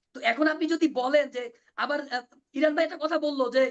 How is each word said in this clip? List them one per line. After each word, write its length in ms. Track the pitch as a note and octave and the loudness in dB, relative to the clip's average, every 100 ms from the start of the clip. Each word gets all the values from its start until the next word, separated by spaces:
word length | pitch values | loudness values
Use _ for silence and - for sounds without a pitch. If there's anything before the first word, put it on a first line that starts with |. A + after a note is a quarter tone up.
| _ C4 | _ -4
তো 20 | |
এখন 260 | A#3 B3 D#4 | -2 2 0
আপনি 160 | D#4 D#4 | 0 -2
যদি 120 | D#4+ D#4 B3 | 0 0 0
বলেন 260 | B3+ D4 C#4 | 2 2 2
যে 80 | B3 A#3+ - _ - | -4 -10 -14 _ -6
আবার, 240 | B3 D4+ C4+ | -4 -4 -4
আহ, 100 | B3 A#3+ _ _ C4+ | -8 -8 _ _ 0
ইরান 140 | D4+ | 2
ভাই 100 | D4+ D#4+ | 2 -2
একটা 120 | E4+ | -2
কথা 120 | D#4 D#4 | -2 0
বললো 260 | D4+ C#4 A#3+ C4 | -2 0 0 2
যে 60 | C4 | 2